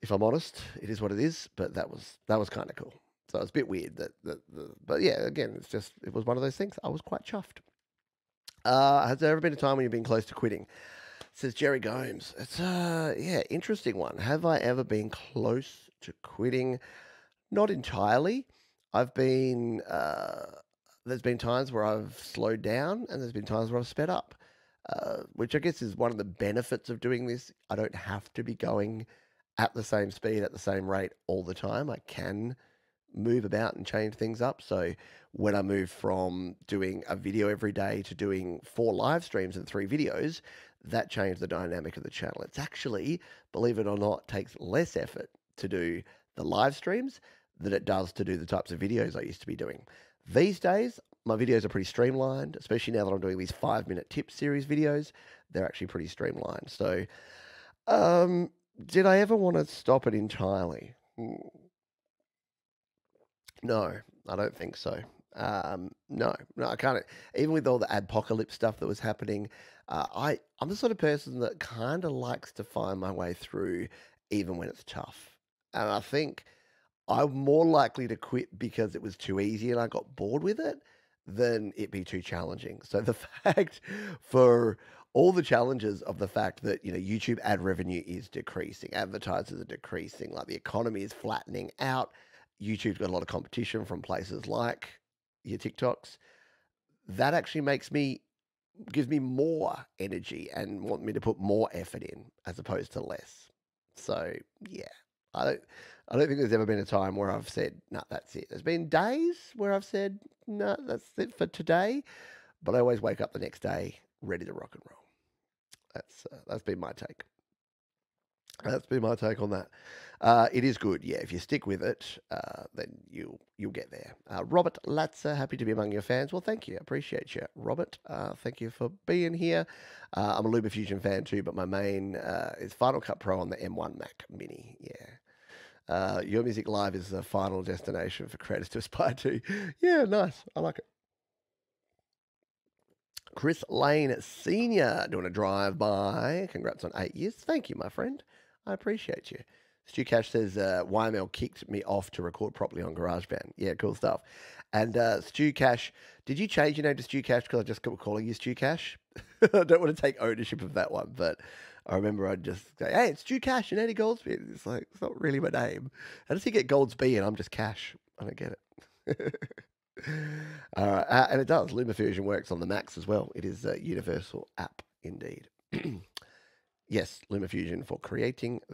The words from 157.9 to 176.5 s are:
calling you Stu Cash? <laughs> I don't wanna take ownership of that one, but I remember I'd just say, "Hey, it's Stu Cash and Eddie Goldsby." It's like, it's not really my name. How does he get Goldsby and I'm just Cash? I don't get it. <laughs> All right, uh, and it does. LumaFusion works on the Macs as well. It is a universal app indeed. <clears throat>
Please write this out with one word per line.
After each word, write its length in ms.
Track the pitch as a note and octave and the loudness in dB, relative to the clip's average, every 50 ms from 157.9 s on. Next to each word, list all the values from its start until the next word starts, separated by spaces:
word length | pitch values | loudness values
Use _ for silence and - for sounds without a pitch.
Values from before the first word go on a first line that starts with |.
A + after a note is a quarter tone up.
| A#2 G2+ | -6 -4
calling 280 | - G#2 G2+ G#2+ A2 | -4 -2 -2 -2 -2
you 80 | A2+ A2+ | -2 -4
Stu 200 | - - B2 B2 | -4 -4 -4 -2
Cash? 440 | - - C3+ D#3+ E3 - - - - _ _ _ - - | 0 0 0 0 0 -4 -10 -12 -14 _ _ _ -18 -18
<laughs> 180 | - - _ - G#3 - | -18 4 _ 6 8 8
I 100 | G#3 F3 | 8 8
don't 160 | C#3+ E3 E3+ | 10 8 8
wanna 140 | F3+ D#3 D#3 | 8 6 2
take 260 | - - C#3 C#3 - | 4 2 2 2 2
ownership 420 | A#2 A2+ A2+ G#2+ A#2 - - G#2+ - | 0 0 0 0 -2 -4 -4 -6 -6
of 120 | F#2 - | -4 0
that 180 | G2 F2+ - - | 0 0 0 0
one, 200 | G2 - - - | -4 -6 -6 -4
but 240 | B2+ F2+ E2 D#2+ - - - - - - - - - _ | 0 0 0 0 -2 -8 -20 -20 -20 -20 -20 -20 -18 _
I 100 | - F2+ | 0 0
remember 320 | F#2 G2+ G#2 G#2 G2+ F#2+ F#2+ | 2 2 2 0 0 0 0
I'd 160 | G2+ F#2 E2+ | -2 -2 -4
just 340 | F#2 F#2 F#2 - - _ _ | -6 -8 -8 -10 -18 _ _
say, 140 | - - - | -4 2 4
"Hey, 160 | G3+ B3 G#3+ | 4 4 4
it's 140 | C#3+ - - | 2 -2 -4
Stu 180 | - B3 C4 | -4 -4 -2
Cash 320 | - C4 C4 B3+ G#3 - - | 0 2 0 0 0 0 -2
and 80 | G#3 | 0
Eddie 140 | A3 A#3 A3 | 0 0 0
Goldsby." 580 | G3 A3 A3 A#3+ A3+ - - A#1 - - A1 A1 | 2 2 2 0 -2 -2 -6 -6 -6 -6 -10 -14
It's 140 | - - | -10 -8
like, 200 | - A#2+ A2+ - _ _ | -6 -6 -6 -6 _ _
it's 80 | - | -6
not 180 | - - - - | -6 -6 -6 0
really 200 | - D#3 C#3 C#3 | 0 2 2 2
my 80 | E3+ - | 2 2
name. 420 | - - B2 - - - C3 C3 _ - - - - - - _ | 2 2 0 0 -2 -4 -8 -10 _ -14 -18 -18 -18 -20 -4 _
How 60 | - | -2
does 100 | F#3+ - | 0 0
he 60 | B3 | 4
get 180 | G#3+ A3 - B2+ | 4 4 4 6
Goldsby 480 | C#3 C#3 C#3 A#2+ - - - B2+ B2+ | 6 6 6 6 4 2 4 6 6
and 80 | G#2+ G2 | 6 4
I'm 120 | G#2 G#2+ | 2 0
just 140 | - - - | -2 -6 -8
Cash? 460 | - - A2 A2 A2 - - - - - _ _ _ - | -4 -2 -2 -2 -2 -4 -10 -12 -14 -18 _ _ _ -10
I 60 | - | -10
don't 120 | G2+ - | -10 -8
get 200 | - F2+ - - - _ _ _ - - _ _ _ _ | -6 -8 -8 -8 -10 _ _ _ -20 -20 _ _ _ _
it. 280 | - - - - A3+ - - - | -4 -2 -2 -2 -4 -4 -6 -10
<laughs> 200 | C3 - - - _ _ _ _ _ _ - - - D3+ D#3 D3+ D3+ D3+ D3+ - - - D3 - - - | -12 -14 -18 -20 _ _ _ _ _ _ -12 -8 -6 -6 -4 -4 -6 -8 -8 -10 -12 -14 -16 -16 -10 -2
All 100 | - G2 | 0 2
right, 200 | G2+ G2+ F#2+ - - | 4 4 2 2 6
uh, 180 | A#2+ B2 C3 - | 6 6 6 6
and 100 | - C3 | 4 2
it 60 | C3+ | 4
does. 240 | - D#3+ D#3+ G#2 F2+ G2+ | 4 4 4 4 2 0
LumaFusion 480 | A2+ B2+ A#2 G#2+ - G#2+ - G2 F#2 | -2 -2 -2 0 0 0 0 2 0
works 300 | G2 G2+ G2+ F2+ - - F#2 | 0 0 -2 -2 -2 -4 -4
on 80 | E2+ | -4
the 60 | E2+ | -2
Macs 300 | F2+ G2 G#2 - - - | -2 -2 -2 -4 -6 -12
as 100 | - F2 | -12 -2
well. 260 | - G#2+ G#2 - - - | 0 2 2 0 -2 -8
It 100 | - - | -8 -6
is 200 | G2 - - B2 | -6 -8 -4 -4
a 140 | - - - - | -4 -4 -2 -4
universal 640 | - - F#2+ G2 - - - F#2 - - - - _ _ - | -4 -4 -4 -2 -2 -4 -4 -4 -6 -10 -12 -12 _ _ -10
app 240 | F2 - _ _ - _ _ _ _ | -10 -10 _ _ -20 _ _ _ _
indeed. 460 | - F#2+ - - - - - - _ _ _ _ _ - | -12 -12 -10 -10 -12 -12 -12 -16 _ _ _ _ _ -6
<clears throat> 300 | - - E3+ B2 F2 F#2+ _ _ - - _ _ - _ _ | -6 -4 -4 -8 -8 -12 _ _ -18 -18 _ _ -20 _ _